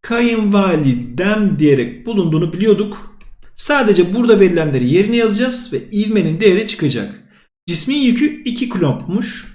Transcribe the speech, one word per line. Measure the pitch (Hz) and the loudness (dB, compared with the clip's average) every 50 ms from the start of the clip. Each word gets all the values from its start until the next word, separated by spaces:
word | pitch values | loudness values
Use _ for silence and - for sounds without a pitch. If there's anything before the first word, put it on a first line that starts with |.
kayınvalidem | - - 233 233 240 240 226 220 214 202 202 202 196 190 170 156 147 135 123 120 - - - - 180 202 214 214 208 190 147 139 | -6 -4 -2 0 2 2 2 0 0 2 2 2 2 2 2 2 2 2 0 0 -4 -8 -6 -2 0 0 2 2 2 0 2 2
diyerek | 151 147 139 127 120 120 - - - | 4 4 4 4 2 -4 -6 -12 -10
bulunduğunu | 226 233 202 180 160 156 156 175 165 - | -4 -2 -2 0 0 0 0 -2 -2 -2
biliyorduk. | 175 208 220 202 170 208 202 - - - - - - - - - _ - - - | 0 2 2 4 2 2 -6 -6 -14 -16 -18 -20 -20 -20 -20 -20 _ -20 -20 -8
Sadece | - - - 294 277 254 214 202 165 175 170 190 | -6 -2 0 0 2 2 2 4 4 2 2 0
burada | 240 233 233 220 190 | -2 4 4 6 6
verilenleri | 196 180 170 170 160 151 139 127 123 123 | 6 4 4 0 -2 0 -2 0 0 2
yerine | 143 180 202 214 233 | 2 2 2 2 2
yazacağız | 240 226 214 202 214 247 254 247 - - - - | 0 2 0 0 0 -2 -2 -2 -4 -6 -6 -8
ve | - - - | -8 -8 -6
ivmenin | 214 202 214 208 220 208 170 156 156 165 | -4 -4 -2 0 0 0 0 0 -2 2
değeri | 220 208 180 196 220 208 | 2 2 4 2 0 -4
çıkacak. | - - 170 143 117 117 101 101 - - - _ _ _ _ _ _ _ _ - | -6 -4 -4 -4 -2 -4 -8 -10 -12 -18 -20 _ _ _ _ _ _ _ _ -6
Cismin | 170 165 - - 277 294 | -4 -4 -2 -2 -2 0
yükü | 277 247 240 - 285 302 302 - - | 2 0 2 2 0 -2 -2 -4 -8
iki | 254 240 - 254 240 | -8 -6 -4 -6 -6
kulombmuş. | - 196 170 139 113 - - - 180 220 240 - - - - - | -2 -2 0 0 0 -2 -6 -4 -4 -4 -4 -4 -8 -12 -14 -16